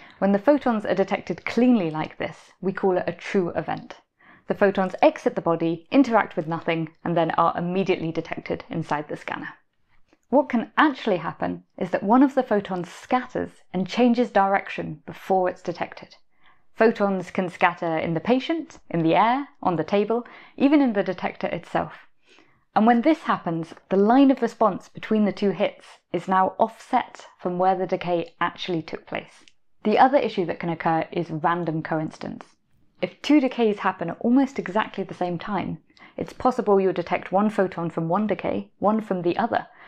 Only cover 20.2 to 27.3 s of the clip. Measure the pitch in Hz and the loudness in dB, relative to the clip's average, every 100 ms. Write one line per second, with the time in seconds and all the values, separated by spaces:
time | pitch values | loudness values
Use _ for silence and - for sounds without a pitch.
20.2 | 240 - - - 277 294 262 202 190 180 | -4 -18 -14 0 4 4 2 0 -2 -4
21.2 | 196 - - 170 - 165 160 - - _ | -8 -6 -6 -6 -4 -4 -4 -10 -20 _
22.2 | _ _ _ _ _ 202 220 240 285 311 | _ _ _ _ _ 2 4 4 4 2
23.2 | - 190 180 165 160 - - 190 202 254 | 0 -4 -2 -6 -6 -12 -2 2 6 6
24.2 | 269 262 226 - 214 170 - - - 220 | 6 4 0 2 0 0 -12 -12 -2 2
25.2 | 202 185 202 175 202 - - - - 175 | 2 0 -2 0 -2 -4 -20 -20 -8 -6
26.2 | 185 185 185 - 220 - - 254 - - | 0 2 2 0 -2 -4 -4 -2 -2 -14
27.2 | - | -20